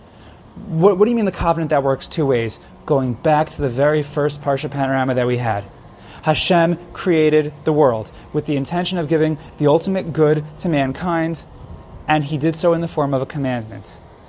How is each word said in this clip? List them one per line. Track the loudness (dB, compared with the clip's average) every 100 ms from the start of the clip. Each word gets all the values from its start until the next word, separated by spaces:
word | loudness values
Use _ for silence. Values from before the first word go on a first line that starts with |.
| -20 -20 -20 -20 -20 -18 -6
What, | 4 4 6
what | 4
do |
you | 4
mean | 0
the |
covenant | 0 0 0 2
that | 2
works | 2 -2 -4
two | -2 2
ways? | 2 0 -6 -18 -18 -2
Going | 0 0
back | -2 2 2 0
to | -2
the | -4
very | 2 2 2
first | -2 -2 -2 -2
Parsha | -2 -2 -4
Panorama | -4 -2 0 0
that | 0 0
we | 0
had. | -2 -4 -6 -20 -20 -20 -20 -6
Hashem | -2 -2 2 2 2 0 -6
created | -6 0 4 4 4 0 -4 0
the |
world | 4 4 2 -8 -14 -6
with | -6 -2
the | -4
intention | -2 -4 -2 -4
of | 0
giving | 2 2 -2 -8 0
the | 2
ultimate | 4 2 -4 -4
good | 0 2 2 -2 -6
to | -2
mankind, | 0 0 -4 -4 -2 -2 -6 -12 -20 -18 -18 -18 -16 0
and | 0
he | 0 0
did | -2 2
so | 2
in | 2
the | -2
form | -2 0
of | 0
a | -2
commandment. | -4 -2 -4 -6 -14 -16 -20 -20 -20